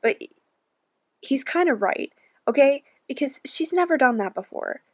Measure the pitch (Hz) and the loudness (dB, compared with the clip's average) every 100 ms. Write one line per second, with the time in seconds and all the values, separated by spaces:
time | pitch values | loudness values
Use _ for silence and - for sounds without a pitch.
0 | 226 - - _ _ _ _ _ _ _ | 0 -2 -10 _ _ _ _ _ _ _
1 | _ _ - 269 - 349 349 220 196 - | _ _ -4 -4 -2 0 2 2 0 -2
2 | - _ _ _ - 233 277 277 _ _ | -6 _ _ _ -2 4 4 2 _ _
3 | _ 262 277 - - - 320 359 349 311 | _ -6 -6 -6 -8 -6 -2 0 2 4
4 | 262 226 196 - 196 - 50 - _ | 4 2 -2 -6 -10 -10 -8 -10 _